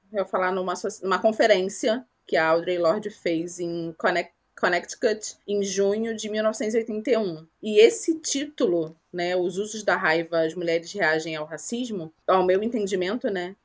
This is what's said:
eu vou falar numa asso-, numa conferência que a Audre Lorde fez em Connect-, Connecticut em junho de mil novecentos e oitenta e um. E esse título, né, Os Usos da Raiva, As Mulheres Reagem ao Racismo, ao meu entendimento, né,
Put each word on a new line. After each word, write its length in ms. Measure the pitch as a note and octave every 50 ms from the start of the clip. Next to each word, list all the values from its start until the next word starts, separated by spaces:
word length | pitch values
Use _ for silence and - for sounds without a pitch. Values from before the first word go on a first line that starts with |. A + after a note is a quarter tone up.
| _ _ G#3+
eu 120 | G3+ F#3
vou 20 |
falar 240 | - - F#3 F#3 F#3
numa 220 | F#3+ F#3+ F#3 F#3 F#3
asso-, 300 | F#3 - D3+ - - -
numa 160 | F#3+ F#3 F#3
conferência 840 | A3+ A3 A3 - B3 A3 G3+ F#3 F#3 F#3+ - - - A#3 A3 C4 - _ _ _ _
que 100 | - G#3
a 120 | E3+ D#3+ D#3+
Audre 300 | E3 E3+ E3+ F#3 F3+ F3
Lorde 320 | E3+ D#3+ F#3+ G#3+ G#3 G#3
fez 500 | - - - F3+ E3 D#3+ E3+ F3 E3+ F3
em 340 | F3 E3+ E3+ E3+ E3 E3 D#3+ -
Connect-, 340 | - F#3 F3 F3 F#3 - _ _ _ _ _ -
Connecticut 800 | - F3+ F3+ F3 - - - - - A3 G#3+ G#3+ - - - _ _
em 160 | - G#3 G3+ G3
junho 540 | G3 F#3 G3 G3+ G3 G#3 A3 A3+ A#3 A3+
de 120 | G#3+ A3 G#3
mil 120 | G#3+ G#3+ A3
novecentos 320 | A3 A3+ - A#3+ G#3+ A3+
e 40 | A#3
oitenta 320 | A3+ B3 A3 G#3+ G#3+ C#4+
e 60 | A3+
um. 300 | A3 G#3+ F3+ D#3+ D#3 D#3+ _ _ _ -
E 180 | A3 G#3 G#3
esse 380 | A3+ - - - - E4+ D#4+ D#4+
título, 760 | - - - C4+ D4 D4 - - C4+ F#3 F3 E3+ D#3 D#3+ E3+ _ _ _ -
né, 240 | F3 F3 F3 F3+
Os 220 | F#3 F3 F#3+ E3+ F#3
Usos 240 | G#3+ G#3 A3 A3 G3+
da 140 | G3+ F3+
Raiva, 440 | F#3+ F#3+ D#3+ D#3+ E3+ E3 E3 E3+ E3
As 140 | D#3+ D#3+ E3
Mulheres 380 | F3+ F3 E3+ E3 E3+ E3 - -
Reagem 440 | G3+ E3+ D#3 D#3 D#3+ D#3 E3 D#3+
ao 80 | D#3 D3+
Racismo, 680 | D#3 D#3 D3+ - - A#3 A#3+ B3+ A#3 G#3+ F3+ D#3+ D#3 _ _ -
ao 180 | - F#3 F#3+ F3+
meu 160 | F3+ F#3 F#3+ A3
entendimento, 680 | A#3 A#3+ G#3+ G3+ F#3+ G3+ F#3 F3+ F#3 A3 B3 - A#3
né, 280 | G3 F3+ F3 F#3 G3+ _